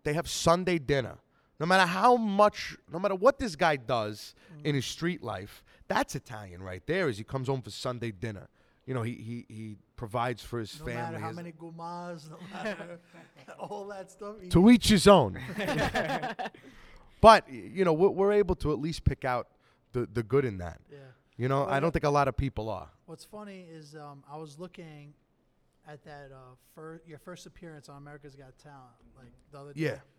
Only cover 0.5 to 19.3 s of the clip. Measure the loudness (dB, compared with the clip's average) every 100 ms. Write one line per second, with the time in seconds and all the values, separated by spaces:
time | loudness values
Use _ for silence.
0.5 | 4 4 0 2 0 0 -8 _ _ _
1.5 | -6 2 4 4 4 6 6 4 6 4
2.5 | 4 -12 -12 -10 -4 -2 4 4 4 -4
3.5 | 0 2 2 0 -2 -2 -6 -14 -20 -20
4.5 | -8 -2 -2 -2 -4 -4 -4 -6 -8 -10
5.5 | -16 _ _ -4 -2 -2 -6 -10 -14 -14
6.5 | -14 -12 -10 -4 -2 0 -4 -6 -6 -2
7.5 | -4 -6 -8 -6 -4 -6 -6 -8 -10 -16
8.5 | _ _ _ -8 -6 -4 -8 -10 -12 -12
9.5 | -14 -14 -14 _ -14 -6 -4 -4 -6 -8
10.5 | -8 -8 -10 -10 -8 -8 -8 -10 -10 -14
11.5 | -16 -18 -14 -12 -12 -12 -14 -16 -18 -16
12.5 | -10 -10 -10 -12 -16 _ -20 -20 -20 -20
13.5 | -14 -12 -10 -12 -14 -16 -16 -16 -14 0
14.5 | 6 8 8 6 6 10 8 8 -2 -10
15.5 | -6 -4 -2 -2 -2 -2 -4 -4 -6 -10
16.5 | -10 -20 -20 -20 -20 -16 8 10 10 6
17.5 | -12 -8 0 2 4 4 4 2 4 2
18.5 | 0 -2 -2 -4 0 0 0 -2